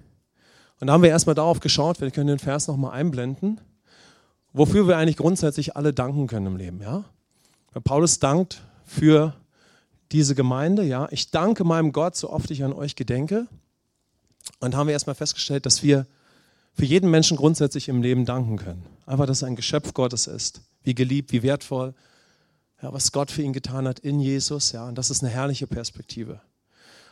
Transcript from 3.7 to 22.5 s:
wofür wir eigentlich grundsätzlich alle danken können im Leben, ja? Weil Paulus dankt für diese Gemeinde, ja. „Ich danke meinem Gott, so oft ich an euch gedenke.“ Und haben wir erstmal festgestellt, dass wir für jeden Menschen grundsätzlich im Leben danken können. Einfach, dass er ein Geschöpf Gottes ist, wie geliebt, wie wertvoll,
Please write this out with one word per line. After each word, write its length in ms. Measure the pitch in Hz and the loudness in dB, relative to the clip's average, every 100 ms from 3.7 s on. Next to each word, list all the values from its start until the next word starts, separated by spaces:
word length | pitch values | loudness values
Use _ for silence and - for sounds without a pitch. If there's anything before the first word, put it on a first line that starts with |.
| _ _ _ - _ _ _ _ | _ _ _ -20 _ _ _ _
wofür 340 | 135 156 202 185 | 2 4 6 4
wir 80 | 165 | 4
eigentlich 220 | 160 151 | 2 2
grundsätzlich 580 | 165 190 156 147 131 143 | 2 2 0 -2 -6 -2
alle 160 | 147 | -2
danken 360 | 127 127 143 131 | 0 -2 -2 -2
können 180 | 110 95 | -4 -4
im 100 | 92 | -6
Leben, 240 | 90 90 | -8 -10
ja? 240 | 101 185 196 _ _ _ _ _ _ | -8 -8 -10 _ _ _ _ _ _
Weil 80 | - | -6
Paulus 380 | - 143 165 - | 0 2 2 2
dankt 420 | 139 165 180 - - _ - | 2 2 0 -8 -20 _ -10
für 480 | - 156 156 156 - _ _ _ _ _ _ - | 4 6 8 4 -4 _ _ _ _ _ _ -2
diese 220 | 151 143 | 2 2
Gemeinde, 480 | 135 127 131 160 208 | 2 2 2 2 2
ja. 260 | 160 127 147 | 0 -2 -4
„Ich 200 | 139 - | -6 -4
danke 340 | 160 196 220 | 0 0 2
meinem 280 | 170 165 156 | 0 2 0
Gott, 240 | 147 180 - | 0 -4 -4
so 140 | - | -6
oft 200 | 151 - | -6 -6
ich 140 | 143 | -6
an 80 | 135 | -6
euch 240 | 135 143 - | -6 -10 -8
gedenke.“ 500 | 123 123 156 214 240 - _ _ _ _ _ _ _ _ - - | -4 -4 -2 -4 -6 -16 _ _ _ _ _ _ _ _ -20 -8
Und 140 | 127 | -4
haben 120 | 135 147 | -2 0
wir 60 | |
erstmal 220 | 147 - | 0 -4
festgestellt, 520 | 135 151 - - 139 131 | -6 -6 -6 -4 -4 0
dass 160 | - | 2
wir 240 | 143 139 131 _ _ _ _ _ _ | 4 4 2 _ _ _ _ _ _
für 100 | - | -2
jeden 260 | 135 185 180 | 2 4 6
Menschen 260 | 160 156 147 | 6 4 4
grundsätzlich 520 | 151 156 143 139 - | 4 4 0 -2 -2
im 140 | 123 | 0
Leben 220 | 123 127 | 2 0
danken 320 | 120 127 117 104 | 0 -2 -2 -4
können. 280 | 98 90 82 - - | -8 -12 -16 -20 -6
Einfach, 200 | 135 135 | 0 0
dass 160 | 131 | 0
er 60 | 131 | -4
ein 80 | 123 | -6
Geschöpf 380 | - 147 - | -2 -2 -2
Gottes 320 | - 123 120 - | -2 -2 -2 -6
ist, 360 | 113 - - _ _ | -6 -10 -10 _ _
wie 120 | 131 | -4
geliebt, 380 | 123 123 139 - | 0 0 -2 -2
wie 100 | 123 | -2
wertvoll, 520 | 127 139 - 131 131 - _ _ _ _ _ | 0 -2 -4 -8 -8 -12 _ _ _ _ _